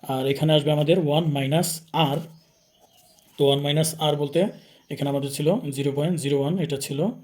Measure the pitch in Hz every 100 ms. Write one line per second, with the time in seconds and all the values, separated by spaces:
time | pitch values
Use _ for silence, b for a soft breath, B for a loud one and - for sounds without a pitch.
0 | - 131 131 139 156 156 147 151 147 190
1 | 151 151 165 143 135 156 165 - - 156
2 | 147 143 - - _ _ _ _ _ _
3 | _ _ _ - 139 139 143 147 160 -
4 | 151 147 143 165 208 B B B B 139
5 | 143 139 139 139 147 214 147 135 139 139
6 | 151 175 139 143 139 185 160 139 - 139
7 | 185 247